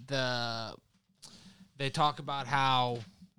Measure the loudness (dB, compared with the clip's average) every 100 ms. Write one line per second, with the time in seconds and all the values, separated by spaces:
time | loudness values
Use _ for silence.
0 | -4 -2 0 -2 -4 -6 -8 -12 _ _
1 | _ _ -20 -20 -20 -20 -16 -6 -2 2
2 | 2 2 -6 -6 0 2 4 4 2 -2
3 | -8 -18 -20